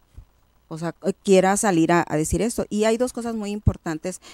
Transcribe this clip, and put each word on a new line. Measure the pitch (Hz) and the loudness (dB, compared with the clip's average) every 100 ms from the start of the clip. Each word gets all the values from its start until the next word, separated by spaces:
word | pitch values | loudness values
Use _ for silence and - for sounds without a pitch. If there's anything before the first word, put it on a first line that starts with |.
| _ - - _ _ _ - | _ -20 -20 _ _ _ -16
o | 160 | -8
sea, | 165 - - - | -8 -6 -6 -4
quiera | - 185 185 202 | 4 4 4 2
salir | 220 170 160 | 2 2 4
a, | 170 - | 4 2
a | 151 | -2
decir | 160 170 | -2 -2
esto. | 214 - - | -2 -4 -4
Y | 208 | 0
hay | 220 226 | 0 0
dos | 254 | -2
cosas | - 233 226 | -6 -8 -8
muy | 202 | -8
importantes | 208 - 185 175 156 185 185 - | -2 -2 -2 -6 -8 -8 -12 -16